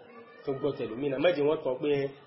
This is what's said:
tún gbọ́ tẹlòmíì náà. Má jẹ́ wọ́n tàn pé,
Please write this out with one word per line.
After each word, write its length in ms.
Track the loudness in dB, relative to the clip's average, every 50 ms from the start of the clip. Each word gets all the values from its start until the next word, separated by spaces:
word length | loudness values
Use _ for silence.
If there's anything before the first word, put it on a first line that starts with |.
| -20 -20 -20 -20 -20 -20 -20 -10
tún 140 | -6 -6 -4
gbọ́ 140 | -2 -2 -2 -2
tẹlòmíì 360 | -2 -4 -6 -4 -4 -4 -2
náà. 80 | 0 2
Má 100 | 4 4
jẹ́ 140 | 4 4 4
wọ́n 140 | 2 2 2
tàn 160 | 0 -2 -2
pé, 140 | 0 0 0 2 2 0 -2 -6 -10 -16